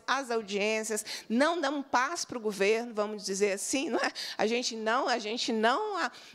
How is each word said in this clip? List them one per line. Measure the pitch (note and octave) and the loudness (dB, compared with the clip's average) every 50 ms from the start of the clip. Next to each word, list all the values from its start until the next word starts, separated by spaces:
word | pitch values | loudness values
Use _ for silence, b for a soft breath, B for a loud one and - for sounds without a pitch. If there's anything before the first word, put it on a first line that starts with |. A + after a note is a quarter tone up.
| - | 0
as | - B3 C4+ C#4 A#3 | 0 0 0 2 0
audiências, | A#3 A3+ A3 F#3 G3+ G3 G3+ G#3+ A3 A3 A3 G#3+ A3 G#3+ - B B B B | 0 0 0 0 0 0 2 2 2 0 0 -2 -2 -4 -4 B B B B
não | - A3 A#3+ C#4+ D#4+ F4 F4 | 0 2 4 4 4 4 2
damos | D4 C#4 D4+ C#4+ C4+ - | 0 0 0 -2 -4 0
paz | - A#3+ B3+ C#4+ E4+ E4+ - | 2 2 2 2 -2 -4 -6
pro | - - B3 | -6 -8 -4
governo, | G#3+ G#3+ G3 F3 G3 G3+ A3 A3+ A#3+ A#3+ A3+ | -4 -4 0 2 4 4 4 2 0 -4 -2
vamos | G#3 G#3 G#3+ G#3+ G#3 F#3+ | -4 -2 -2 -4 -6 -6
dizer | F#3 G3 F#3+ G3+ G3+ | -4 0 2 2 2
assim, | F#3+ G3+ - - - C4+ C#4+ E4 | 2 -2 -2 -2 0 0 0 0
não | - - | 0 0
é? | - - B B B B B | 0 -2 B B B B B
A | - - | 0 0
gente | A3 A#3 B3 B3+ - A3+ | 2 2 0 -2 -2 -4
não, | A3+ G#3+ A3 A3+ C4 E4 C#4+ | -2 0 0 2 2 2 2
a | A#3+ F#3+ | 0 0
gente | F#3+ G#3 A3+ A#3+ - - | -2 -4 -4 -4 -2 0
não | A#3 A3 G#3+ A3+ B3+ F4 G#4+ G#4+ G4+ | 0 2 4 4 4 2 0 -2 -2
a-, | F4 D#4+ A#3+ B B B B | -2 -4 -4 B B B B